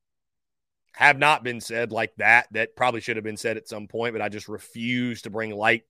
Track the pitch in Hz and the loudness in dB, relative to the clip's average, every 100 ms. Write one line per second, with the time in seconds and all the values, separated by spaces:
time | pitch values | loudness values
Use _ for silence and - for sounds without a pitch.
0 | _ _ _ _ _ _ _ _ _ - | _ _ _ _ _ _ _ _ _ 4
1 | 135 135 147 147 120 117 107 113 117 110 | 4 6 4 2 0 -8 -6 -4 -2 -2
2 | 110 - 104 117 - 110 113 - 127 117 | -4 0 6 6 4 -2 -4 0 0 0
3 | 110 110 107 104 117 110 - 107 104 113 | -4 -6 -6 -6 -6 -6 -8 -12 -10 -6
4 | 117 110 104 104 101 104 - 117 117 123 | -4 -4 -6 -6 -10 -14 -12 -8 -4 -2
5 | 123 113 113 101 110 104 110 117 - | -2 -6 -8 -8 -6 0 2 2 0